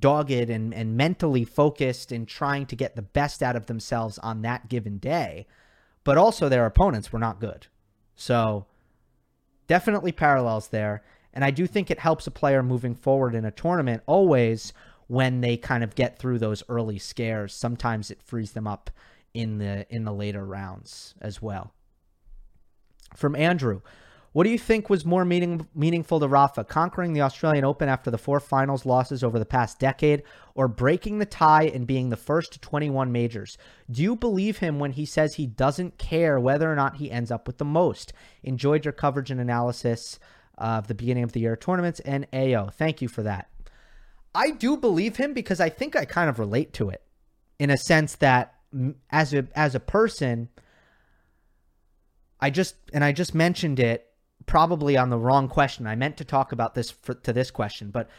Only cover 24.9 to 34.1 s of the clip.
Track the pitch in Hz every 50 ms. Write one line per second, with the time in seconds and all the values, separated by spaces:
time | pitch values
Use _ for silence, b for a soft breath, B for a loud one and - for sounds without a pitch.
24.9 | 202 185 147 165 175 185 180 175 175 175 175 175 175 165 156 - - 160 147 160
25.9 | 170 170 156 - 170 160 151 139 135 139 139 135 - - 107 - - 156 165 180
26.9 | - - 180 175 160 147 139 135 - - - 160 156 143 135 139 139 - 160 139
27.9 | 131 127 - - 117 110 - - 143 143 - - - 135 135 139 139 131 - 131
28.9 | 127 127 127 - 143 127 123 120 110 117 110 - - 127 120 113 - - 135 131
29.9 | 135 - 151 151 147 139 143 B B B B B B - 135 127 110 107 123 135
30.9 | 165 180 - 208 208 214 208 208 - - 165 156 156 156 160 160 - 127 123 117
31.9 | 131 131 127 127 120 - - - 147 165 160 - - - - - - 147 151 147
32.9 | 139 131 131 127 120 120 120 117 113 107 101 101 - b b b b b b -
33.9 | 120 120 156 202